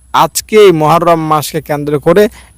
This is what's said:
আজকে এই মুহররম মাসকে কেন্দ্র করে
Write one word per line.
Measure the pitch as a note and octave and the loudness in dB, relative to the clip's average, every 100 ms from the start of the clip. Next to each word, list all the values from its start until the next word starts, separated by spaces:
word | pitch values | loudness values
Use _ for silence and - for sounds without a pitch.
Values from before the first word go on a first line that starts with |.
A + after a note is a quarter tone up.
| _ | _
আজকে | C3 D#3+ - - G#3+ | -2 -2 -4 -2 2
এই | G3+ | 4
মুহররম | D#3+ D#3 E3 E3+ E3 | 2 0 0 0 0
মাসকে | D#3 D#3 C#3 E3 | 0 -4 -4 -8
কেন্দ্র | - D3 D3 D3 | -6 -6 -4 -2
করে | E3 F3 G#3 - - | 0 2 0 -4 -20